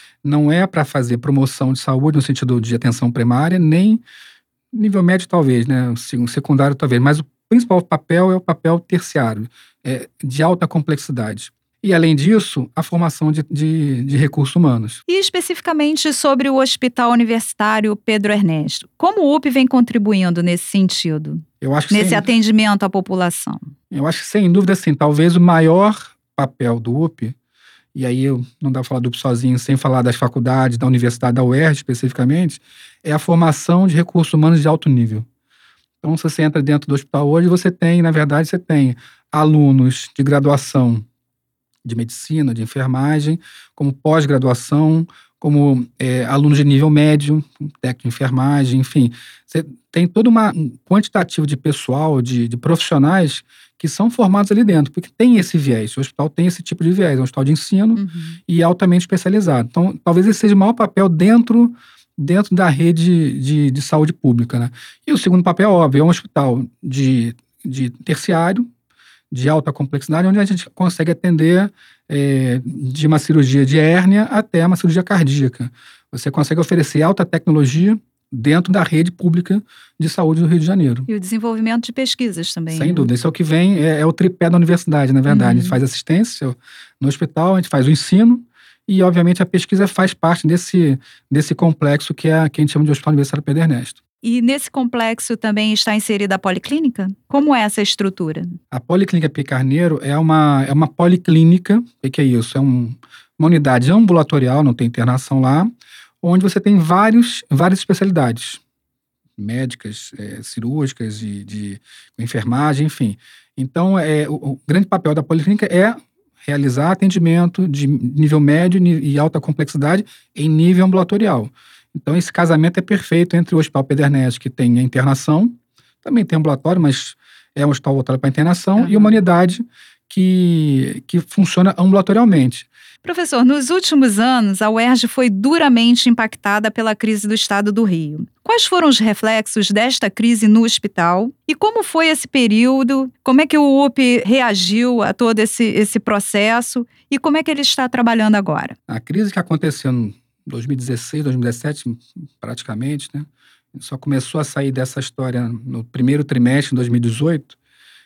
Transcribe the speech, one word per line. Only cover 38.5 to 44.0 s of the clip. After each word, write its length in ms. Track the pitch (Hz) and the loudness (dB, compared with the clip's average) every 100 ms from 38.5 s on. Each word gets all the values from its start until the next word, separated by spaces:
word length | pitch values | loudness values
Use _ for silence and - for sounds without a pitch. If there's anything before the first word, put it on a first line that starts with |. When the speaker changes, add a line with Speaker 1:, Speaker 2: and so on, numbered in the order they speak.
| 185 | -4
Speaker 1:
tem 380 | - 156 131 120 - _ _ | -2 0 0 -2 -12 _ _
alunos 800 | 151 151 151 143 135 127 123 - - | 0 2 4 4 4 2 0 -10 -4
de 80 | |
graduação 800 | 139 143 143 143 - 139 123 117 104 _ _ _ _ _ _ _ | 0 2 2 0 0 0 0 0 -6 _ _ _ _ _ _ _
de 100 | 117 113 | -10 -8
medicina, 560 | 117 - - 156 143 | -8 -10 -6 -2 -2
de 100 | 113 | -2
enfermagem, 760 | 110 139 131 131 139 151 147 165 - - - | -6 -6 -4 -2 0 0 -2 -4 -8 -20 -20
como 200 | _ 139 | _ -6
pós-graduação, 1120 | 135 | -2